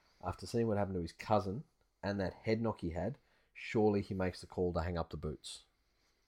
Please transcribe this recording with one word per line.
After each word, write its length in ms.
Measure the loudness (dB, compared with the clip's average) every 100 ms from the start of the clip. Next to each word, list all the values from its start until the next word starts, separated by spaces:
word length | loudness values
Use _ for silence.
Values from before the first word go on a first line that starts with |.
| _ -10
After 220 | -8 -8 -2
seeing 220 | 2 4
what 80 | 4
happened 180 | 2 0
to 60 |
his 100 | -4
cousin 520 | -6 2 2 2 -4 -8 _ _ _
and 180 | -4 0
that 140 | -2 -2
head 160 | 0 2
knock 200 | 2 -2
he 100 | -4
had, 260 | -2 -4 -4 _ _ _
surely 480 | -16 -4 4 4 4
he 120 | 0
makes 260 | 0 0 -2
the 60 | -8
call 260 | -2 0
to 80 | 2
hang 160 | 0 -2
up 120 | -4
the 60 | -4
boots." 460 | -6 -6 -10 -14 -18 _ _ _ _ _